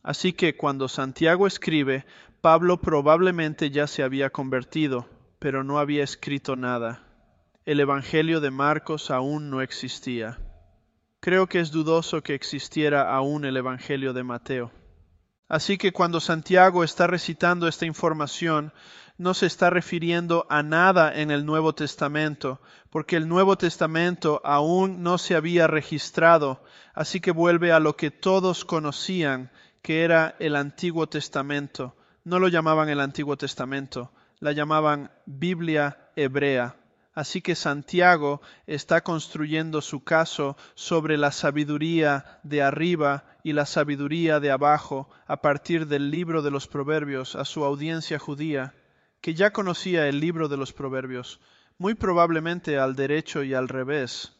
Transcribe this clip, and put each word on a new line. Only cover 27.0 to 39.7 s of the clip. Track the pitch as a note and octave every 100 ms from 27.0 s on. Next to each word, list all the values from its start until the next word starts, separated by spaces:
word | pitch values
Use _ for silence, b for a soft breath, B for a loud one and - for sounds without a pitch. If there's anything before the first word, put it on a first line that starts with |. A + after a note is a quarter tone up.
| D#3 F#3+
que | F3+
vuelve | E3 E3+ E3+ F3
a | D#3+
lo | D3+ D3+
que | D#3
todos | - F#3+ F#3+ F#3 E3+ -
conocían, | E3 D3+ C3+ - F#3 D3+ C3 C3 b b b
que | - D#3+
era | E3 E3 D#3+ -
el | D#3+
Antiguo | C#3+ C#3+ - F3 E3 D#3
Testamento. | D3+ - D3 C#3 C#3+ C#3+ - B2 _ b b
No | E3 F3+
lo | F#3
llamaban | E3+ D#3+ D#3 D#3
el | C#3+
Antiguo | C#3 C#3 C#3+ C#3
Testamento, | C#3 - B2+ C#3 C3+ B2+ B2 b b b
la | D3
llamaban | D3 D3+ D#3 D3+ D3 C#3 _
Biblia | - C#3 E3+ F3 E3+ D3+ C#3+ C#3+ _
hebrea. | - C3+ C#3 C#3+ C3 A#2+ - _ _ _
Así | - D3 F#3
que | F3+ E3
Santiago | D#3+ C#3+ - F3 F3+ E3+ C#3+ D3 B B -
está | D3 - E3+
construyendo | - D#3+ - D#3 D3+ D#3+ D#3+